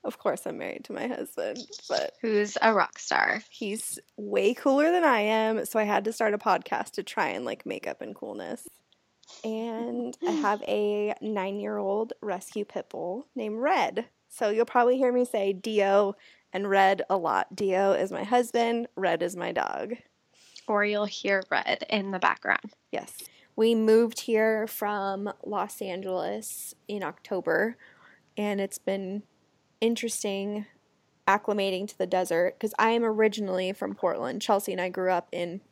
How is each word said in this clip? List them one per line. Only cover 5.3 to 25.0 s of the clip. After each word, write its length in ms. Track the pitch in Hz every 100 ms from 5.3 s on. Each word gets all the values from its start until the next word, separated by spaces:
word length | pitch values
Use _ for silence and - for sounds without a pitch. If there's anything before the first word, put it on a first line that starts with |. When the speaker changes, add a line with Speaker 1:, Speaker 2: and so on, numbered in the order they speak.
| 220 220 220 -
Speaker 1:
so 120 | 226
I 60 |
had 200 | 208 202
to 80 | 208
start 200 | 226 220
a 60 | 208
podcast 540 | - 180 - - -
to 100 | -
try 260 | - - -
and, 140 | 95
like, 220 | 120 - -
make 200 | 95 -
up 140 | -
in 140 | 110
coolness. 520 | 202 107 101 90 - - _ _ _ _ _ _ -
And 720 | 220 220 226 226 233 240 240 - 349
I 40 |
Speaker 2:
<laughs> 0 |
Speaker 1:
have 320 | 320 247 214
a 520 | - 208 208 208 208 -
nine-year-old 920 | 214 208 190 202 208 208 196 208 226 -
rescue 420 | 214 185 - 220
pit 220 | 208 190 -
bull 380 | 165 170 202 -
named 240 | 262 214 220
Red. 480 | 277 339 170 190 233 _ _
So 180 | - 214
you'll 140 | 220
probably 320 | 233 247 240 254
hear 160 | 254
me 120 | 247 247
say 260 | 220 196
Dio 600 | 190 226 208 196 196 202 202 - _ _
and 180 | 185 202
Red 320 | 196 190 190 -
a 60 | 190
lot. 380 | 165 101 -
Dio 380 | 190 196 185 196
is 180 | 196 196
my 120 | 190
husband, 640 | 202 247 240 233 233 233 233 -
Red 260 | 190 165
is 140 | 175 190
my 160 | 175
dog. 420 | 175 - 69 208 233 _ _ _ _ - - -
Speaker 2:
Or 180 | 208
you'll 200 | 208 208
hear 380 | 208 - 196 196 185
Red 340 | - - - -
in 220 | 214 196
the 60 | 190
background. 520 | 175 - - - 214 _ _
Speaker 1:
Yes. 260 | - - - - _ _ -
We 180 | 220
moved 460 | 226 220 220 233 -
here 460 | - 220 220 220 220
from 680 | - 208 208